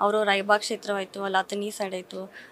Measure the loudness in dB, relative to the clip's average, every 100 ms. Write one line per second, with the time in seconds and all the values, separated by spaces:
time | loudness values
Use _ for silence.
0 | 2 4 4 2 4 2 2 -6 -4 -4
1 | -4 -6 0 0 0 -2 -6 -6 -6 -6
2 | -8 -12 -12 -16 -20